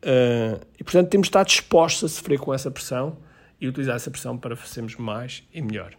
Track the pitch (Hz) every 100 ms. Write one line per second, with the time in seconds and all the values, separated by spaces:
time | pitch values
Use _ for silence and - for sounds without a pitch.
0 | - 131 123 117 113 110 - _ - 180
1 | 180 202 190 190 190 - - 175 165 -
2 | 160 156 - 143 147 131 135 - - 127
3 | 139 160 - _ _ _ 131 131 135 120
4 | - - 123 120 120 117 - - 113 113
5 | 117 107 123 - _ 175 123 107 90